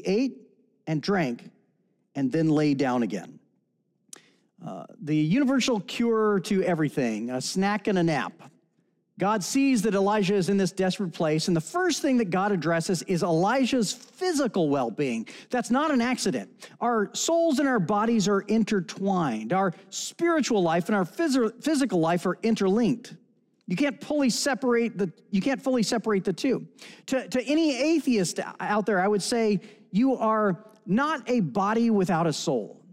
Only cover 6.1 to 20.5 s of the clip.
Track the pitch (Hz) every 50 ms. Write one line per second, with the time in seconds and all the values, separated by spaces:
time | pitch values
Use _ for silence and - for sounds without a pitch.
6.1 | 226 220 220 208 208 190 - - 208 190 185 185 175 156 156 139 - 156 131 117
7.1 | 110 104 113 120 123 127 131 - - 185 190 202 208 202 - 220 196 180 170 165
8.1 | 156 131 98 85 - - - - - _ _ _ _ _ _ _ _ _ _ _
9.1 | _ - 185 196 220 214 175 - - 269 277 277 262 220 180 226 190 196 196 202
10.1 | 214 220 196 170 208 202 170 170 202 196 190 170 - - 190 185 180 - 202 170
11.1 | - - 175 156 156 160 - - 175 160 156 - - 349 370 359 285 - - 285
12.1 | 262 240 226 - 160 185 196 208 202 175 143 180 170 165 165 - 190 156 - -
13.1 | 185 165 202 180 160 160 185 202 247 277 262 226 277 254 208 160 - - - -
14.1 | - - 370 370 339 269 285 220 - 190 165 147 139 143 123 117 101 - 147 131
15.1 | 117 113 107 - - - - - - 247 - - 233 269 302 320 294 240 226 254
16.1 | 254 - - 202 139 113 98 - - - - - - - 220 240 240 220 202 190
17.1 | - - - - 330 339 330 330 277 247 294 269 254 214 170 143 214 202 214 233
18.1 | 240 220 180 202 202 196 - - 214 226 214 - 220 196 165 - - - 190 196
19.1 | 190 180 165 135 113 110 110 113 175 190 196 185 - - - - - - - -
20.1 | - - 330 339 339 311 240 -